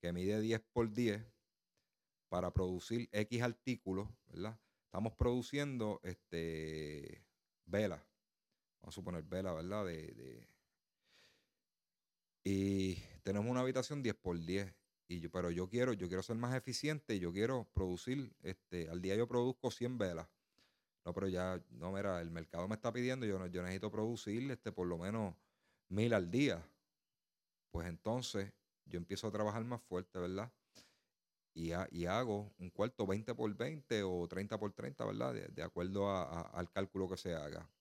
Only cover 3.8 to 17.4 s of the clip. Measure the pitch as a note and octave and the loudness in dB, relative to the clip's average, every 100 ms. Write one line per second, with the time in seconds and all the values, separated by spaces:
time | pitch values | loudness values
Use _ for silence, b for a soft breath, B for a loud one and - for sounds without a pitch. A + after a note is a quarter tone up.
3.8 | - F#2+ G#2+ - _ - G2+ A2+ _ _ | 0 0 -2 -8 _ -8 -8 -8 _ _
4.8 | _ F#2 A2 - B2 B2 A#2 C#3+ C#3+ C3 | _ -2 -2 4 4 4 0 -2 -2 0
5.8 | G#2+ G#2 F2+ F2+ _ E2+ E2 D#2+ D#2 D#2 | 0 -2 -4 -8 _ -4 -2 -2 -4 -4
6.8 | D2+ D2+ C#2+ - - _ _ _ - F#2+ | -6 -6 -10 -14 -20 _ _ _ -2 2
7.8 | G#2+ D#2 - _ _ _ _ _ _ _ | 2 0 -10 _ _ _ _ _ _ _
8.8 | - E2+ F2 F2 D#2 F2+ F#2+ E2 E2+ G#2 | -12 -8 -6 -6 -4 -2 -2 -2 -2 -2
9.8 | G2 E2 D#2 A1 B1+ A#1 A#1 _ _ _ | -2 -4 -8 -12 -14 -14 -18 _ _ _
10.8 | _ _ b b b b b b _ _ | _ _ b b b b b b _ _
11.8 | _ _ _ _ _ _ - G2 G2 G2 | _ _ _ _ _ _ 2 4 6 4
12.8 | F#2+ F2 B B - G2+ A2 B2+ B2+ C3 | 2 0 B B 0 2 4 2 2 2
13.8 | B2 D3 B2 F#2+ F#2 F2 E2 F#2+ G2 - | 0 0 0 0 0 -2 0 0 -2 -8
14.8 | _ _ _ F2 E2 F2+ F2 E2+ F2+ A2+ | _ _ _ -6 -4 -2 0 0 0 2
15.8 | B2+ G#2+ F2+ F#2 F#2 A2+ B2 B2+ B2+ A#2+ | 2 2 0 -2 -2 -2 0 -2 -2 -2
16.8 | D3+ D3+ - G#2+ F2+ F2+ | -2 -2 0 0 0 2